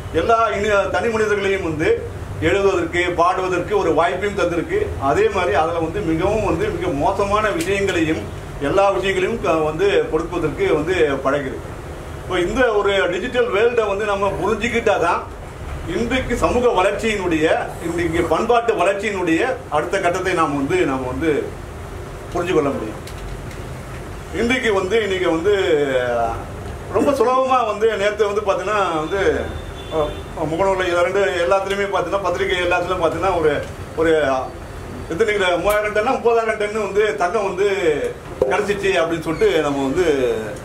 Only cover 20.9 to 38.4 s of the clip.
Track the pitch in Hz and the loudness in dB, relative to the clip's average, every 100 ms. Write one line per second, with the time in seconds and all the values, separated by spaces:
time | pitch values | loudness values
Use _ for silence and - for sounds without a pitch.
20.9 | 131 127 127 160 135 - - - - - | 0 -4 -2 0 0 -2 -8 -12 -12 -12
21.9 | - - - - 349 180 160 139 120 110 | -12 -12 -12 -8 -4 0 2 2 -2 -6
22.9 | - - - - - - - - - - | -10 -12 -12 -10 -10 -10 -12 -12 -12 -12
23.9 | - - - - 165 233 262 233 196 185 | -12 -12 -12 -8 -2 0 2 2 0 2
24.9 | 226 202 185 170 165 185 196 180 151 139 | 0 2 0 2 2 2 2 4 4 4
25.9 | 127 123 120 113 113 - - - - - | 2 2 0 0 -2 -8 -10 -10 -10 -4
26.9 | 214 294 269 226 254 262 254 226 202 226 | 0 2 2 2 2 2 2 2 2 0
27.9 | 202 202 208 208 202 208 180 185 214 185 | 2 0 2 0 0 0 -2 0 0 0
28.9 | 160 156 196 170 131 113 - - - - | 0 -2 0 2 0 -2 -8 -10 -12 -6
29.9 | 156 151 - - 180 151 165 196 185 180 | -2 -2 -4 -10 -6 -4 0 0 2 0
30.9 | 175 185 196 190 175 170 196 190 202 202 | 2 2 2 0 0 2 2 2 -2 0
31.9 | 185 170 196 185 180 190 180 175 175 175 | -2 0 -2 -2 -2 0 0 2 0 0
32.9 | 180 160 165 190 175 156 139 - - - | 0 0 0 0 2 2 0 -4 -10 -10
33.9 | - 165 156 139 131 135 - - - - | 0 2 4 4 0 -4 -10 -12 -12 -12
34.9 | - - 165 214 208 185 170 202 208 214 | -12 -8 0 2 2 2 2 2 2 2
35.9 | 208 226 262 240 233 220 208 208 220 196 | 0 0 2 4 2 2 0 -2 -2 -2
36.9 | 190 214 - 175 220 196 180 202 190 165 | 2 2 2 0 0 -2 0 0 2 2
37.9 | 143 - - - - | 0 -2 -6 -12 -2